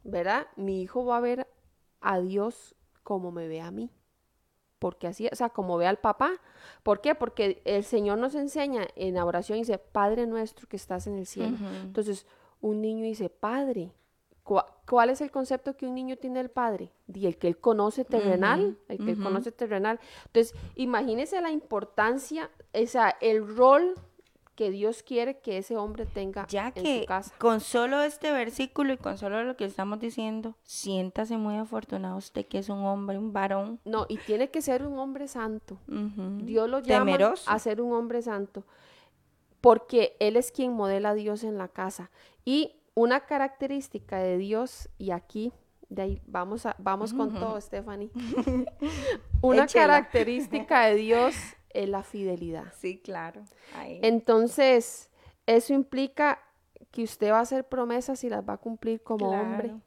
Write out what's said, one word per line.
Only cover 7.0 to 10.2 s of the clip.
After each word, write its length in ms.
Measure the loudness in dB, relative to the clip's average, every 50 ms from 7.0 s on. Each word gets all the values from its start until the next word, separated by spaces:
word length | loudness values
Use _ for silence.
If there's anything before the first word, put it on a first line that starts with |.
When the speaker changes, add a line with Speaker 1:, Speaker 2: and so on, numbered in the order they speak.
| 2 0 2
Speaker 1:
Porque 460 | 2 -2 -4 -2 0 0 0 0 -2 _
el 220 | 0 0 0 0
Señor 320 | 0 0 0 2 0 0
nos 180 | 0 -2 -2 -2
enseña 500 | -2 -4 -4 -2 -4 -2 -2 -2 -4 -4 -6 -8
en 160 | -6 -6 -2 -2
la 80 | 0 0
oración, 340 | 0 0 -2 -2 -2 -4
dice, 200 | -4 0 -2 -2
"Padre 500 | -4 -4 _ _ 2 2 2 2 0